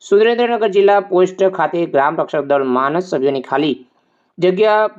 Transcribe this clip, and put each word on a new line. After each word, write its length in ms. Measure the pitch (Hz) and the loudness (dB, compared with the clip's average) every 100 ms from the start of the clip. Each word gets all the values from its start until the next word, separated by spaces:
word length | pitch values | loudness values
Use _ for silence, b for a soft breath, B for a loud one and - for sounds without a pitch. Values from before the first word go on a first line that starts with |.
સુરેન્દ્રનગર 680 | - 202 220 233 240 233 220 | -2 2 2 2 0 0 0
જિલ્લા 320 | 190 196 202 | 2 2 2
પોસ્ટ 440 | 196 180 185 185 | 2 0 0 0
ખાતે 420 | 190 185 156 170 170 | -2 0 -2 -2 -2
ગ્રામ 300 | 143 139 160 | 0 0 -2
રક્ષક 280 | 147 156 | -4 -4
દળ 200 | 139 143 | -2 0
માનદ 340 | 135 127 139 160 | 0 0 0 -2
સભ્યોની 420 | 185 151 135 135 | -4 -2 -2 -2
ખાલી 460 | 127 139 156 127 - _ _ _ _ - | -2 -2 -2 -4 -10 _ _ _ _ -2
જગ્યા 480 | 175 185 214 214 214 | 0 2 2 2 0